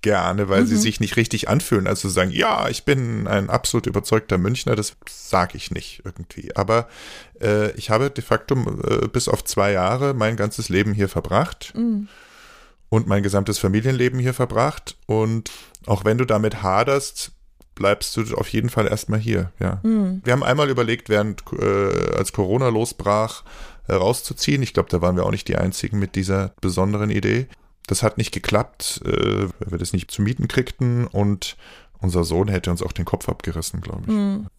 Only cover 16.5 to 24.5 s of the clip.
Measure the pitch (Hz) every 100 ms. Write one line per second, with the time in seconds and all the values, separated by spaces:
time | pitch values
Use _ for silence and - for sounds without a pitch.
16.5 | 104 98 95 120 139 - - - - -
17.5 | _ - - 98 107 - - 110 117 -
18.5 | 110 120 117 104 107 - 107 113 104 90
19.5 | - 92 92 220 220 202 185 120 123 -
20.5 | 127 143 123 113 113 - 107 104 95 -
21.5 | - 101 98 98 - - 50 95 - 95
22.5 | 110 131 110 117 - 95 104 110 - -
23.5 | - - - - 98 90 123 - - -